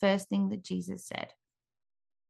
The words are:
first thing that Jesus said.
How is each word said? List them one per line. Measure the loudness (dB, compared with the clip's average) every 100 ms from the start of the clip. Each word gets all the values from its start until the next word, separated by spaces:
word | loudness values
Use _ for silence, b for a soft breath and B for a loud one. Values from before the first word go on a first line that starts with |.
first | 4 4 2
thing | 0 2
that | 0
Jesus | -4 -4 -4 -8 -8
said. | -8 -8 -12 _ _ _ _ _ _ _ _ _